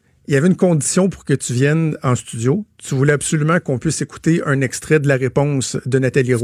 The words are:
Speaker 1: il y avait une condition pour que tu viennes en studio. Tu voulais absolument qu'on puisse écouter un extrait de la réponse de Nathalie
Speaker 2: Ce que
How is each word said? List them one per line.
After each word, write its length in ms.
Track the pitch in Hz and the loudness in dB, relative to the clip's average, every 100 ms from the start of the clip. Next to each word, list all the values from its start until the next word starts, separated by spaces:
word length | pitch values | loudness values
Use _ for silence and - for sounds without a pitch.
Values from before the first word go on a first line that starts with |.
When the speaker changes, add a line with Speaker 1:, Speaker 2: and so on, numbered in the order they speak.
| _ _ - | _ _ -2
Speaker 1:
il 60 | |
y 40 | 139 | 2
avait 80 | 175 | 2
une 80 | 175 | 4
condition 520 | 185 160 - 180 190 | 2 2 0 0 0
pour 160 | - - | -2 -2
que 80 | |
tu 200 | 139 - | -2 -2
viennes 440 | 123 139 160 160 151 | 0 0 2 -2 -2
en 100 | 135 120 | -2 -2
studio. 480 | - 123 120 185 208 _ | -4 -4 -2 -2 -4 _
Tu 160 | - 135 | -6 0
voulais 180 | 143 | 2
absolument 460 | 147 - 160 151 170 | 2 0 -2 0 0
qu'on 180 | - 123 | -2 -4
puisse 220 | 165 - | -4 -4
écouter 400 | 147 - 165 165 - | -8 -4 0 0 0
un 160 | 139 | 0
extrait 380 | 131 - - 156 | -2 -4 0 2
de 80 | 143 | 2
la 100 | 131 | 0
réponse 580 | 127 147 143 139 117 - 131 | 0 0 0 0 -4 -6 -2
de 120 | 131 | 0
Nathalie 320 | 131 143 123 | 0 0 0
Speaker 2:
Ce 20 | |
que 60 | 120 | 2